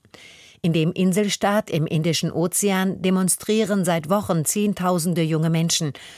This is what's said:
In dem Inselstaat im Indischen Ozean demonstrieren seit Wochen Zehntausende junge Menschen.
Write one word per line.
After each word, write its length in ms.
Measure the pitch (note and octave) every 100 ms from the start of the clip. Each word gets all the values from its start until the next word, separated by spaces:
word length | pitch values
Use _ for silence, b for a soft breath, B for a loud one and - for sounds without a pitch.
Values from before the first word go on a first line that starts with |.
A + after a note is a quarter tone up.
| _ B B B B B
In 120 | F3
dem 180 | D#3+ D#3+
Inselstaat 800 | F3+ F#3 F#3 G#3 - G3 G3+ -
im 160 | E3+ D3+
Indischen 460 | D#3+ D#3 D3+ E3
Ozean 680 | - F3 - G3+ F#3+ F#3+ -
demonstrieren 840 | F#3 F#3 F#3 - - G#3+ G#3+ G3+
seit 260 | F3+ E3 D3+
Wochen 340 | G3+ G3+ E3+
Zehntausende 800 | C#3+ G#3+ G#3 G3+ F#3 F3+ D#3+ E3+
junge 260 | D#3+ D#3+ D#3+
Menschen. 440 | E3 E3 - D#3 - B